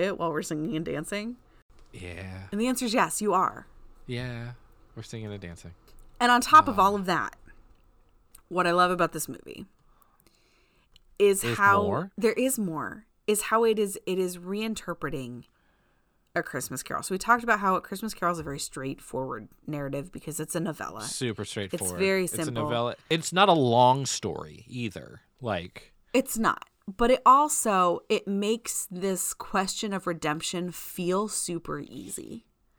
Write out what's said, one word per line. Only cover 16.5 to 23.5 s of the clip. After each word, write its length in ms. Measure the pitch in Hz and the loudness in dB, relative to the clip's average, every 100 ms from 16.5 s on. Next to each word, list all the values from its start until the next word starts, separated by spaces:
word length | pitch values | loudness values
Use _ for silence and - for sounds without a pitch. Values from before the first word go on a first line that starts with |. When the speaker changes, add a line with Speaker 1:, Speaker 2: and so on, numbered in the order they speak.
| 139 143 131 | -6 -6 -8
Speaker 1:
Carol. 200 | - - | -6 -6
So 120 | - | -4
we 40 | 185 | -2
talked 240 | - 240 | 4 4
about 180 | 233 208 | 4 2
how 160 | 196 185 | 4 2
A 40 | |
Christmas 320 | - 196 226 | 0 -8 -8
Carol 200 | - 175 | -2 -2
is 40 | 170 | 0
a 40 | |
very 160 | 151 143 | -4 -8
straightforward 880 | - - 135 - - 131 131 120 107 _ - | -8 -6 -6 -8 -8 -6 -6 -8 -12 _ -8
narrative 460 | 147 139 143 139 | -6 -4 -6 -8
because 260 | - - 147 | -12 -10 -8
it's 160 | 156 | -4
a 60 | 170 | -4
novella. 420 | 165 151 76 101 | -4 -4 -8 -8
Speaker 2:
Super 420 | 110 - 127 104 101 | -8 -4 -4 -4 -6
straightforward. 520 | - 98 170 92 87 | -6 -6 -4 -4 0
Speaker 1:
very 260 | 190 190 | 0 2
Speaker 2:
It's 100 | 180 | 0
a 100 | - | -4
Speaker 1:
simple. 200 | 156 117 | -4 -4
Speaker 2:
novella. 300 | 151 120 120 - - | -2 0 -2 -4 -2
It's 240 | 165 156 | -2 0
not 160 | 170 | 4
a 60 | 202 | 6